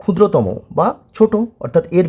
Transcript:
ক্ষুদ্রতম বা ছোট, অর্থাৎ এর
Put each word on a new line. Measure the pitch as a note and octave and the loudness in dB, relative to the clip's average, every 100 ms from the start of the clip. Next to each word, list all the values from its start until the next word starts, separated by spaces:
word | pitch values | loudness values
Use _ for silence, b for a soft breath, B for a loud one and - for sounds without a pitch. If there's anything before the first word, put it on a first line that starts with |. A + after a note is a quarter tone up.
ক্ষুদ্রতম | - F3 G3+ D#3+ G2 F2 - D3 | -4 0 2 2 -2 -6 -6 -4
বা | F#3+ - _ - | -2 -4 _ 0
ছোট, | A3 G#3+ A3+ - | 0 0 -4 -8
অর্থাৎ | B2 E3 - | -4 -2 0
এর | E3+ | 0